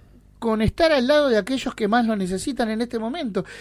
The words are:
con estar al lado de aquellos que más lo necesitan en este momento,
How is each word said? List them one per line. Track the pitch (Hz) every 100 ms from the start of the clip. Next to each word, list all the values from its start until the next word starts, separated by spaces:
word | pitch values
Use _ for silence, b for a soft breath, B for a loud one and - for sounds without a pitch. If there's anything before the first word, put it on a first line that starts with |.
| - - _ _
con | 226 220
estar | 220 - 320
al | 294 240
lado | 294 285
de | 220
aquellos | 190 262 -
que | - 214
más | 233
lo | 226 214
necesitan | 185 190 233 240 226
en | 220
este | 240 233
momento, | 226 330 269 190 180 B